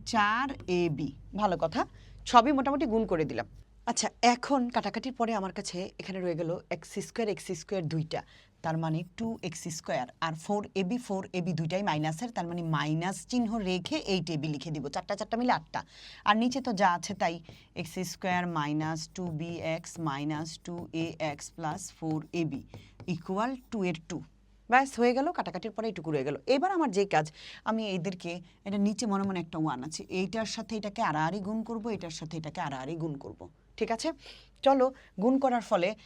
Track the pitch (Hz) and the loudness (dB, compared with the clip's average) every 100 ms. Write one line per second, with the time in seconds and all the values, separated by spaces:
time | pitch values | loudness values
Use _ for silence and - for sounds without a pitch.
0 | - 226 208 226 277 269 - 180 170 143 | 0 2 4 2 0 -4 0 2 4 2
1 | 143 - - 196 208 170 160 214 381 - | -2 -6 -10 0 2 2 0 0 -2 -6
2 | - - - 247 233 269 262 277 285 226 | -20 -14 8 8 10 6 2 2 2 2
3 | 220 175 147 117 - - - - - 233 | 4 2 2 0 -6 -10 -20 -8 -2 0
4 | 220 - 233 240 - 277 240 233 202 220 | -2 4 4 4 2 2 2 0 0 -2
5 | 254 247 226 220 190 196 196 180 190 - | -6 -2 0 0 -2 -4 -6 -6 -6 -8
6 | - 190 180 156 165 170 - 175 - 202 | -8 -2 -2 0 -2 -4 -4 -8 -6 -8
7 | 190 - 220 185 - 180 - 196 156 160 | -6 -2 -2 -2 -4 -8 -4 -2 0 0
8 | 156 151 - - - _ 165 160 165 156 | -2 -4 -6 -16 -20 _ -2 0 0 0
9 | 175 - 226 226 180 - 175 160 - 156 | -2 -6 -6 -4 -6 -6 -8 -8 -4 -2
10 | 123 - 165 160 - 208 208 190 180 247 | -4 -4 -4 -4 -2 -2 -2 -2 0 -2
11 | - 190 190 185 175 156 160 185 202 151 | -2 -4 -4 -4 -2 0 0 0 0 0
12 | 156 160 240 202 170 170 165 151 147 156 | 0 -2 -4 -4 -4 -4 0 0 2 0
13 | 180 190 - 247 226 226 185 180 175 311 | 0 -4 -2 0 0 0 0 0 0 -4
14 | - 185 170 156 151 147 170 151 135 185 | 0 0 0 -2 -2 -4 -4 -4 -2 -4
15 | - 202 214 226 247 190 - - - - | -4 -4 -2 0 2 2 0 -8 -8 -14
16 | - - - 214 247 262 262 190 196 175 | -20 -2 4 6 4 2 -2 4 4 4
17 | - 202 180 170 160 - - - 156 185 | -2 0 0 -2 -8 -20 -12 -10 -8 -4
18 | 180 - 185 180 175 165 147 151 156 160 | -6 -4 0 0 0 0 0 0 0 -2
19 | 160 - 175 156 170 170 160 165 - - | -6 -6 -6 -4 -6 -4 -2 -4 -6 -4
20 | 160 139 147 151 170 - - 175 175 160 | -2 -2 -2 -2 -4 -10 -10 -10 -6 -4
21 | 165 160 156 147 - - 156 180 - - | -4 -2 -4 -4 -10 -6 -6 -6 -8 -8
22 | 160 156 156 170 156 135 - - - - | -2 -2 -2 -2 -2 -4 -10 -16 -18 -14
23 | - 170 - 190 240 262 - 226 180 165 | -6 -4 -2 -2 -2 -4 -6 -2 0 -2
24 | - 160 - _ _ - - 247 277 233 | -6 -8 -8 _ _ -20 4 6 6 4
25 | 240 247 302 359 185 180 220 190 226 185 | 4 4 2 0 -4 -6 -6 -4 -4 -4
26 | 156 151 131 143 - 269 370 370 285 190 | -2 0 0 -2 2 4 4 2 2 2
27 | 196 156 156 - - - - 220 214 185 | 4 4 2 -4 -18 -8 -2 -2 0 -2
28 | 175 185 175 175 175 - 196 202 202 202 | -2 -4 -6 -8 -12 -14 -6 2 2 2
29 | 233 196 196 185 160 165 156 127 143 165 | 0 2 2 -2 -4 0 0 0 -6 -10
30 | - 185 190 220 214 - 220 220 208 202 | -6 -2 -2 -2 -4 -6 -6 -4 -4 0
31 | 202 151 160 202 190 220 220 226 226 208 | 0 2 2 0 -2 -4 -4 -4 -4 -4
32 | 170 160 156 160 156 180 156 135 135 165 | -6 -8 -8 -6 -6 -6 -4 -4 -6 -4
33 | 160 139 - - - - _ - 220 226 | -4 -6 -10 -14 -16 -20 _ -4 -2 0
34 | 311 - - - - _ 277 277 254 262 | -2 -4 -12 -20 -20 _ 6 8 6 2
35 | - - 226 269 269 240 190 196 180 214 | -10 0 4 4 4 2 2 4 4 0